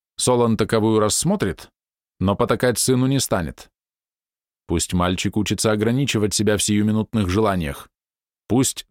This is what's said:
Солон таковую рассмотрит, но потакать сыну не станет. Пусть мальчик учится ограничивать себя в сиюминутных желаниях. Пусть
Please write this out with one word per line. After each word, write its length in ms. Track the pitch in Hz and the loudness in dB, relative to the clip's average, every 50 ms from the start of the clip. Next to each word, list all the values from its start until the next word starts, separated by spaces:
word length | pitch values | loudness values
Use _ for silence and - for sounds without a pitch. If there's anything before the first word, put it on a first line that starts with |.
| _ _ _ | _ _ _
Солон 400 | - - 127 123 120 120 113 110 | -4 0 2 2 2 2 2 2
таковую 420 | 107 107 - 117 110 104 113 110 107 | 0 0 0 0 2 2 2 2 2
рассмотрит, 720 | 107 107 - - - 165 208 202 - 95 - - - - _ _ _ _ _ _ _ _ _ - | 2 0 0 -2 -2 -2 -2 0 -2 -4 -4 -6 -12 -20 _ _ _ _ _ _ _ _ _ -2
но 160 | 92 95 101 | 0 0 0
потакать 440 | - 120 - 123 - 131 123 110 - | 2 0 0 0 2 2 0 0 0
сыну 260 | - 127 131 123 127 | 0 0 2 2 2
не 140 | 131 139 131 | 2 0 0
станет. 500 | - - 110 95 82 65 - - - _ _ _ _ _ _ _ _ _ _ _ _ _ _ _ _ _ _ _ _ | 0 -2 -2 -2 -4 -4 -8 -14 -20 _ _ _ _ _ _ _ _ _ _ _ _ _ _ _ _ _ _ _ _
Пусть 260 | - 87 80 - - | -4 -4 -2 -2 -2
мальчик 440 | 90 90 87 90 92 - - 101 - | 0 0 0 0 0 -2 -2 -2 -2
учится 340 | 107 101 - 107 - - 110 | -2 -2 -2 -2 0 0 0
ограничивать 640 | 107 104 107 113 120 135 143 120 - 107 104 104 - | 0 2 0 0 0 0 -2 0 0 0 0 0 0
себя 220 | - 104 107 104 | 0 0 0 0
в 60 | 101 | 0
сиюминутных 680 | - - 104 104 107 107 107 110 104 - - 110 98 90 | 0 0 0 2 2 2 0 0 -2 -2 -2 -2 0 0
желаниях. 580 | 92 107 110 101 95 90 80 71 - - - - _ _ _ _ _ _ _ _ _ _ _ - | 2 2 2 2 0 -2 -4 -6 -8 -10 -16 -20 _ _ _ _ _ _ _ _ _ _ _ -2
Пусть 380 | 104 131 127 - - - - _ | 0 2 0 0 -2 -8 -14 _